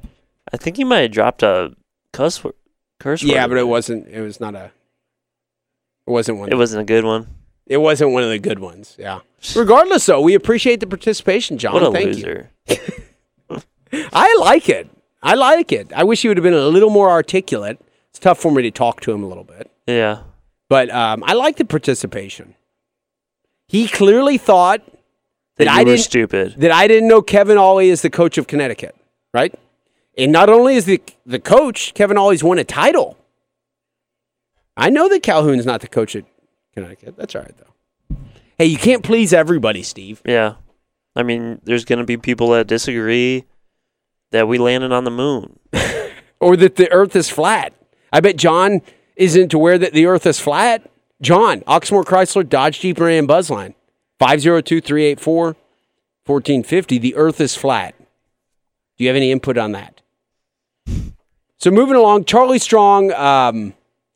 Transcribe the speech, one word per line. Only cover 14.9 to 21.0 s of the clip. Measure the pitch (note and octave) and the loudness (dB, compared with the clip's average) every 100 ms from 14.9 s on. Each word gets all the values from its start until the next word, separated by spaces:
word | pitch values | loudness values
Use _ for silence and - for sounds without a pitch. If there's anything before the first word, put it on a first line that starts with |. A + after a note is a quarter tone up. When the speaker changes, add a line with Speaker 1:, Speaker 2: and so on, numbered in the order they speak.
| _ _ _ | _ _ _
Speaker 2:
I | C#3+ | -2
like | A#3+ C4 E4 E4 | 0 2 2 0
it. | A2+ F#2+ | -6 -6
I | F#2+ | -2
wish | F#3+ A3+ | 0 0
he | A#3 | 0
would | F#3 | 0
have | |
been | F3+ | 2
a | D#3+ C#3 | 2 2
little | F3+ G#3+ | 4 4
more | G#3 G3 | 4 4
articulate. | E3+ D#3 F#3+ F#3 A2+ G2+ B2 _ _ _ | 2 0 -4 -4 -8 -8 -14 _ _ _
It's | - | -2
tough | F#3 E3+ | 0 2
for | E3 | 2
me | C#3 | 0
to | A#2 | -2
talk | - A#2+ - | -2 -4 -4
to | - | -6
him | G#2 | -8
a | G2 | -8
little | F2+ | -16
bit. | F#2+ F2+ - _ - | -20 -20 -20 _ -4
Speaker 1:
Yeah. | A#2+ G#2+ G#2+ - _ _ _ - | -2 -2 -4 -14 _ _ _ -2
Speaker 2:
But, | C3+ B2 | 0 0
um, | A#2+ | -2